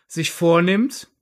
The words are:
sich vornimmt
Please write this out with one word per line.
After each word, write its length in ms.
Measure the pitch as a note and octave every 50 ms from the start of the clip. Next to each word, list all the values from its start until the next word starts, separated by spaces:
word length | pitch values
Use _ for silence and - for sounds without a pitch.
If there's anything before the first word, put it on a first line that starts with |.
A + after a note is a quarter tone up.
| _ -
sich 240 | - E3 D#3 -
vornimmt 800 | - - E3+ E3+ E3 E3+ F3 F3+ F#3+ G3+ A#3 C#4 - - - - _ _